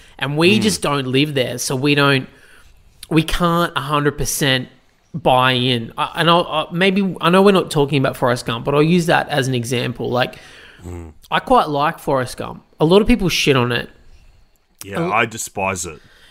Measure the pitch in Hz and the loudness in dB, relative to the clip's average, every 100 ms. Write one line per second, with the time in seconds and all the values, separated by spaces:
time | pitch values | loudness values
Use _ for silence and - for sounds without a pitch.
0 | - - 135 147 175 214 208 180 156 143 | -20 -8 -4 2 4 4 2 -2 -2 -2
1 | 127 131 151 139 123 120 - 135 147 143 | 0 0 0 0 -2 -4 -6 -2 0 2
2 | 143 135 - - - - - - - - | 2 2 -2 -16 -20 -20 -20 -20 -20 -18
3 | - 156 160 - 175 170 170 131 139 147 | -2 0 0 0 0 0 -2 -4 -4 -2
4 | 143 - 139 - 143 131 127 _ _ _ | -2 -2 -4 -2 0 -2 -4 _ _ _
5 | _ 165 160 127 127 127 127 120 113 - | _ -4 2 4 4 2 0 -2 -4 -6
6 | 147 - 160 170 170 151 147 170 196 190 | -6 0 2 4 2 -4 -4 0 0 0
7 | 190 156 160 185 202 185 - 151 139 143 | -2 -2 2 4 6 4 2 0 2 2
8 | 131 - 127 123 - 117 135 143 156 180 | 0 0 -2 -2 -4 -6 0 2 4 2
9 | 165 143 - 147 131 127 117 120 127 120 | 2 0 0 -2 -2 -2 -2 -4 -4 -6
10 | 120 123 127 - - - - - 90 87 | -4 -2 -2 -6 -20 -20 -20 -20 -14 -14
11 | 82 - - 156 - 247 160 143 151 160 | -14 -18 -6 -4 2 2 2 0 -2 -4
12 | - 139 123 - 117 - _ - 156 196 | -4 -2 -4 -8 -12 -14 _ 0 4 6
13 | 220 247 185 - - 131 123 120 - - | 6 2 2 0 2 2 2 -2 -8 -16
14 | - - - - _ _ _ - 95 95 | -20 -20 -20 -20 _ _ _ -20 -10 -6
15 | 92 107 117 110 - - 95 95 90 76 | -2 0 0 -4 -10 -4 -4 -4 -8 -14
16 | _ _ _ | _ _ _